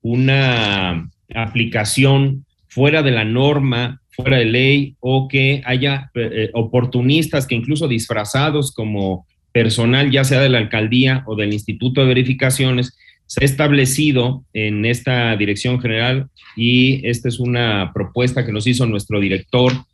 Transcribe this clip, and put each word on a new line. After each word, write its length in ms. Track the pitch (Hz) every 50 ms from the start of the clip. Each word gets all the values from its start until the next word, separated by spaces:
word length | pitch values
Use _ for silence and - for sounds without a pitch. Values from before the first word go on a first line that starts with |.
una 1080 | - 117 117 127 131 131 135 139 135 131 123 117 110 104 101 98 92 90 87 82 82 - - _ _ - -
aplicación 1080 | 113 113 107 - 120 117 110 110 113 107 104 - - 135 135 135 139 139 139 135 135 - _ _ _ _ _
fuera 340 | - 127 135 147 151 160 147
de 80 | 139
la 140 | 123 113 110
norma, 760 | 107 113 123 135 143 147 143 135 135 123 117 123 123 123 - _ _
fuera 260 | _ - 127 127 139 127
de 80 | 117
ley, 500 | 110 113 123 127 135 139 143 139 139 - _
o 260 | - 127 131 135 131 135
que 340 | - 135 135 135 139 135 135
haya, 440 | 123 127 127 131 143 139 135 135 - -
eh, 340 | 120 113 107 - 110 110 110 -
oportunistas 920 | 117 113 107 - 127 120 127 - 127 120 131 147 160 156 151 - 147 131
que 100 | - 127
incluso 340 | 117 113 123 151 147 165 143
disfrazados 840 | 120 113 110 - 117 107 104 104 - 135 143 156 147 151 143 135 -
como 520 | - 110 107 107 101 98 95 92 87 - _ _ _ _ _
personal, 580 | - 120 117 110 104 - 117 117 123 135 143 143
ya 140 | 127 135 135
sea 160 | 131 139 127
de 100 | 139 135
la 100 | 127 117
alcaldía 640 | 107 101 - 113 107 110 120 127 131 131 131 131 131
o 100 | - 110
del 160 | 104 104 104
Instituto 480 | 104 104 - - 104 - 120 127 131 143
de 80 | 135 127
Verificaciones, 920 | 127 127 127 123 127 127 135 131 127 135 135 131 127 123 123 123 - _ _ _ _ _ _
se 180 | - - - -
ha 20 |
establecido 1000 | 151 135 135 151 147 143 143 131 127 135 151 151 151 139 127 120 123 127 131 - _ -
en 320 | 107 107 107 104 104 107
esta 500 | 117 120 123 - 139 127 123 120 117 110
dirección 460 | 104 104 101 104 101 - 123 123 120
general, 480 | 123 120 110 110 117 123 131 135 135 - _ _ - - -
y 500 | - 117 120 123 127 127 131 131 131 -
esta 220 | 123 117 113 - 127
es 100 | 110 101
una 540 | 123 123 123 120 120 113 107 101 95 87 -
propuesta 520 | - 98 92 - 120 123 127 127 131 117
que 80 | 113 104
nos 120 | 107 107
hizo 200 | 127 123 123 127
nuestro 340 | 113 107 101 101 - 107 104
director, 540 | 101 98 95 90 - _ - 123 127 127 127 131 - _